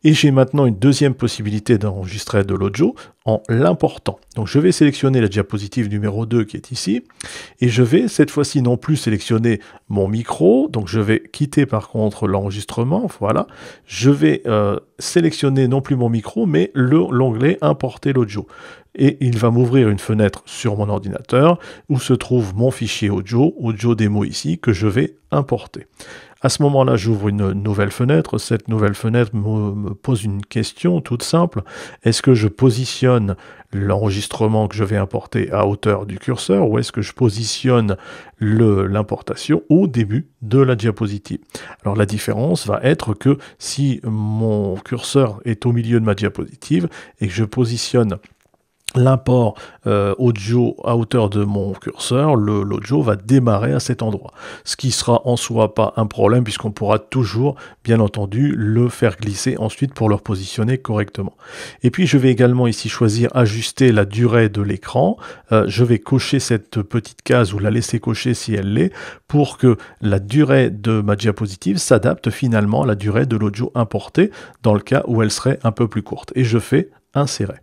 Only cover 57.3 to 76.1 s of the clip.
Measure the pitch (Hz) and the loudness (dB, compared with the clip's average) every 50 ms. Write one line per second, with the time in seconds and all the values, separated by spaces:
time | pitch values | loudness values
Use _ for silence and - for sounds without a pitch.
57.3 | 95 110 127 143 143 - - - - _ _ 113 117 113 110 98 - 107 101 98 | -2 -2 -2 -2 -4 -6 -16 -20 -20 _ _ 0 2 2 2 0 0 -4 -6 -4
58.3 | 98 117 139 147 - - 110 104 110 117 120 120 - - - 113 - - 110 104 | -2 0 0 0 0 -2 -2 0 2 2 2 0 0 0 0 0 0 -2 -6 -6
59.3 | 101 98 - 131 135 - 110 107 - - 139 131 - - 117 110 104 101 - - | -6 -4 -4 -4 -4 -2 -4 -4 -2 -4 -6 -6 -2 -2 0 2 2 0 -2 -6
60.3 | 107 90 98 95 - - 107 113 131 127 - - 110 104 104 98 _ - 98 92 | -6 -6 -6 -8 -6 -4 -2 -2 -2 -2 -4 -4 -4 -4 -4 -4 _ -10 -10 -10
61.3 | _ _ - - - - - - - _ - 120 - - 185 135 143 139 127 131 | _ _ -20 -20 -18 -16 -16 -18 -14 _ 0 0 2 2 0 4 4 4 4 6
62.3 | 123 107 127 123 123 127 123 120 107 - - 113 - - 123 110 104 113 117 - | 6 6 6 6 6 4 2 0 0 -2 -6 -8 -2 0 2 2 2 2 0 0
63.3 | - 127 123 107 104 113 113 - - - 135 127 113 107 101 98 101 110 120 120 | 2 2 2 2 2 -2 -6 -8 0 2 4 4 6 4 2 0 0 0 2 2
64.3 | 110 117 113 107 101 104 101 101 - 95 - - - 123 147 185 226 - - - | 4 4 2 2 0 -2 -2 -2 -4 -6 -8 -6 -2 0 0 0 -2 -4 -10 -20
65.3 | - - _ _ 113 110 101 95 101 110 127 117 117 104 - - 139 131 - - | -20 -20 _ _ 2 2 2 2 2 2 4 4 4 0 2 0 0 0 0 0
66.3 | - 139 - - 120 107 - _ - 113 101 - - 117 107 - - - _ - | -2 -2 0 0 -2 -2 -2 _ -6 -6 -6 -2 -4 -6 -6 -6 -20 -18 _ 2
67.3 | 123 123 117 92 98 104 98 107 110 120 113 - - 113 - 120 113 - - 127 | 2 2 2 2 0 -2 -2 0 -2 -2 -2 -2 -4 -4 -2 -4 -6 -2 -2 -4
68.3 | 120 - - - 110 101 95 98 104 117 165 190 - - - - - - _ _ | -4 -4 -4 -4 -4 -4 -2 -2 0 0 0 -2 -2 -8 -18 -18 -18 -20 _ _
69.3 | - 147 147 - - - - 127 117 - - - - _ - 107 98 98 98 101 | 0 0 2 0 -2 2 2 2 2 2 -2 -20 -16 _ -2 0 0 0 -2 -2
70.3 | 123 151 151 151 139 135 127 - - 107 104 120 113 107 104 104 104 101 - 110 | 2 2 4 4 4 4 4 2 -2 -4 -2 -2 0 0 0 0 -2 0 0 -2
71.3 | 101 - 110 98 92 - - 180 196 175 - - 135 113 92 - - - - - | -2 -2 -6 -8 -8 -6 -4 -2 -2 -2 2 4 4 4 4 0 -2 0 -4 -4
72.3 | 104 - - 123 117 107 104 101 107 131 - 127 104 98 101 107 98 117 135 131 | -4 -2 -2 0 2 2 2 2 0 0 0 0 0 -2 -2 -2 0 0 0 0
73.3 | 117 107 107 104 98 107 123 - _ 123 117 110 - 104 - - _ - 185 208 | 0 0 -2 -2 -2 -4 -6 -4 _ -2 -2 -2 -2 -8 -8 -4 _ 2 2 2
74.3 | - - - - - _ - 113 104 101 - - 131 139 - - 123 113 113 107 | 0 -10 -20 -20 -20 _ 0 2 2 2 2 0 -2 -2 0 0 0 0 0 0
75.3 | - - - 127 135 - - 117 110 - 120 110 - 110 101 - | -2 -2 -2 -2 -2 0 -2 -4 0 0 -2 -2 -2 -6 -6 -6